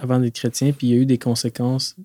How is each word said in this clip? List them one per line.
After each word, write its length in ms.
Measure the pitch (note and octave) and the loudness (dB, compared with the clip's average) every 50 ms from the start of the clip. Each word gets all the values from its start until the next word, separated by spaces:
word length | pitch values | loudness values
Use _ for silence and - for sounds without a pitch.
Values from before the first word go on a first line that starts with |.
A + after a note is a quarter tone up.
| - | -4
avant 160 | B2+ B2+ B2+ | 0 0 2
d'être 160 | B2 A#2 A2+ | 2 0 -2
chrétien, 380 | - - A#2+ A#2+ - C3 C#3+ D3 | -2 -4 -4 -2 0 0 0 0
puis 160 | C#3 - A#2+ | 0 0 2
il 20 | |
y 80 | A#2+ A#2+ | 4 4
a 20 | |
eu 60 | C3 | 4
des 120 | C3+ B2+ A#2+ | 4 2 0
conséquences, 760 | - B2 A#2+ A#2 - A#2+ - - B2 B2 C3 C3 - - - | 2 -2 -2 0 -2 -6 -4 -2 -2 -2 0 -2 -4 -6 -10
tu 80 | - | -14